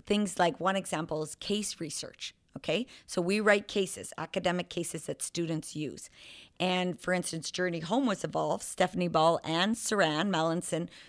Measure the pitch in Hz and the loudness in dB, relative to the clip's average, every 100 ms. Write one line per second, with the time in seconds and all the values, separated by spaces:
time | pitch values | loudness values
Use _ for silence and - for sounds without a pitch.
0 | - 208 208 - 175 - 180 190 175 160 | 0 2 2 2 2 2 0 0 -2 -4
1 | 160 156 156 - - 208 208 - 160 - | -2 -4 -4 -6 -4 -2 -2 -6 -6 -8
2 | - - - - _ - - 165 247 - | -10 -10 -14 -14 _ -10 -2 0 -2 -10
3 | - - 175 208 208 208 202 208 190 - | -8 -2 2 4 6 4 4 0 0 -2
4 | - - 160 190 175 175 175 - 170 165 | -10 -8 -6 -2 0 0 -2 -4 -4 -4
5 | - - - 170 165 - - 151 147 - | -6 -6 -6 -4 -2 -2 -4 -6 -6 -8
6 | - - - - - - 180 180 180 - | -16 -18 -20 -20 -16 -4 0 0 0 -2
7 | - 185 175 165 - - 180 170 165 226 | -2 0 0 -6 -6 -2 -2 -2 0 2
8 | 262 190 160 160 151 185 - - 180 175 | 2 0 -2 0 0 0 -2 0 0 2
9 | 175 165 160 165 - 165 196 226 - 208 | 2 6 6 6 2 2 2 0 0 4
10 | 165 151 202 175 160 170 - 160 170 - | 4 4 2 2 2 0 0 -2 -4 -10